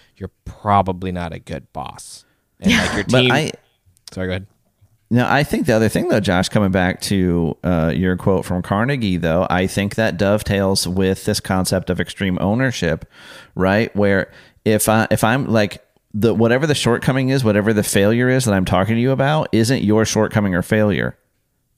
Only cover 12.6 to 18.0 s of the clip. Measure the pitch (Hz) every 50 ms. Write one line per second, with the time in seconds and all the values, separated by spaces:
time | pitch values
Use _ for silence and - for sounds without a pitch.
12.6 | 131 131 117 - 90 80 80 - - - _ - - - - - - - - -
13.6 | 92 92 98 107 117 - - 98 101 101 98 95 - - - - - - _ _
14.6 | - - 107 104 - - 107 110 110 - - - - 110 120 139 - - 110 110
15.6 | 104 95 - - _ _ _ _ _ _ - 104 104 113 95 107 113 113 120 131
16.6 | 156 151 147 - - 117 120 - - - 127 135 131 127 135 139 127 110 101 104
17.6 | 98 110 110 104 98 - - 104